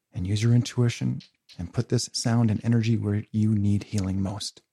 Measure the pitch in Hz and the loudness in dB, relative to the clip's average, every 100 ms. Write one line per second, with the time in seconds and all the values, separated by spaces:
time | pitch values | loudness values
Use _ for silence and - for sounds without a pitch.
0 | _ - 92 104 117 120 123 - 120 - | _ -8 -2 0 4 4 2 0 0 0
1 | 127 123 - _ _ - 87 - - 123 | -4 -4 -10 _ _ -12 -6 -6 -2 -2
2 | - - 123 117 113 101 117 117 110 110 | -2 -4 0 2 2 0 0 2 2 0
3 | 104 104 - 110 107 110 101 101 - 107 | 0 -2 -2 0 2 2 2 0 -2 -4
4 | 95 95 95 104 - - _ | -2 -2 -4 -6 -10 -14 _